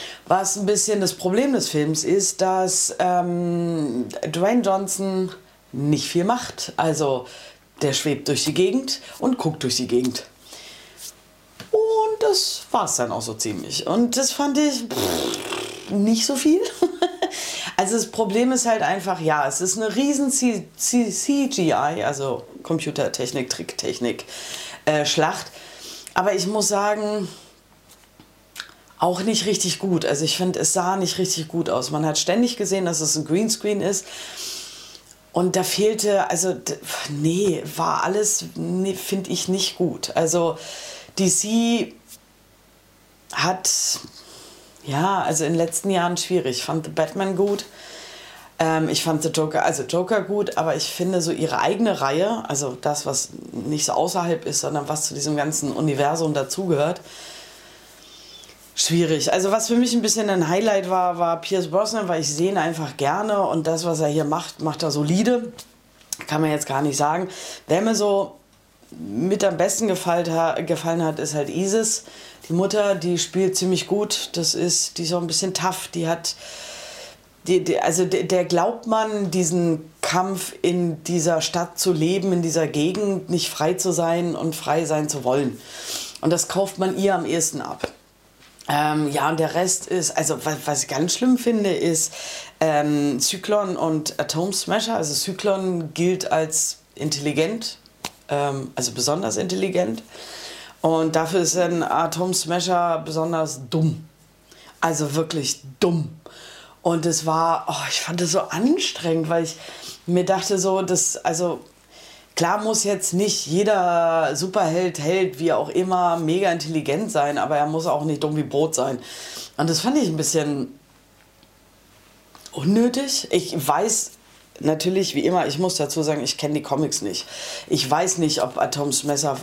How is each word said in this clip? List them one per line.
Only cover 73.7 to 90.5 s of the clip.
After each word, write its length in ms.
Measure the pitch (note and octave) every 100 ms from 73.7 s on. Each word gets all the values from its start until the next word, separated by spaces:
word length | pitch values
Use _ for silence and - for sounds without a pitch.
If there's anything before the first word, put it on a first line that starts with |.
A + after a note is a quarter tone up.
| F3+ -
gut. 440 | G3+ G#3+ - -
Das 220 | E3+ D#3+
ist, 440 | - F3 D#3+ - -
die 40 |
ist 100 | D#3+
auch 80 | F3
ein 60 | F3
bisschen 260 | D#3+ F#3+
tough, 360 | F#3 F#3 F3+ -
die 200 | E3+ D#3+
hat, 260 | E3 - - - - - - - - - - - - E3
die, 160 | F#3
die, 160 | E3 -
also 280 | - E3+ F3
de-, 180 | F#3
der 220 | D#3+ F3+ F3
glaubt 400 | E3+ F#3+ A#3 A3+
man, 440 | A3 A3 G#3+ F#3+
diesen 600 | F#3 E3 F3+ E3+ D#3+ - -
Kampf 540 | - F3 F#3+ F#3+ - -
in 400 | F3 F3+ F3 D#3
dieser 380 | - F3 D#3+ E3
Stadt 360 | D#3 E3+ F3 -
zu 140 | F#3
leben, 400 | D#3+ D#3+ F#3+ F#3+
in 80 | F3
dieser 260 | E3 E3 D#3
Gegend, 600 | D3 D#3 G3 G#3 F#3+ D#3+
nicht 220 | E3+ -
frei 240 | - D#3
zu 180 | F#3 F#3+
sein 420 | E3 E3 E3+ F3
und 220 | D3+ E3 D#3
frei 300 | - D#3 D3+
sein 220 | D#3 D3+
zu 160 | D3
wollen. 360 | B2 C3+ C3 - - - - - - -
Und 80 | D#3
das 180 | E3+ -
kauft 300 | F#3+ G3 F3+
man 180 | F#3 F#3
ihr 180 | G3
am 120 | F3+ D#3
ehesten 340 | E3 D#3+ D3+
ab. 320 | - - - - _ _ _ _ - - -
Ähm, 400 | D3 D3+ D3+ D3
ja, 180 | C#3+ C#3+
und 120 | D#3+
der 140 | D#3
Rest 320 | E3 F3+ - -
ist, 300 | F3+ D#3+ -
also 280 | D#3+ C#3
wa-, 100 | D#3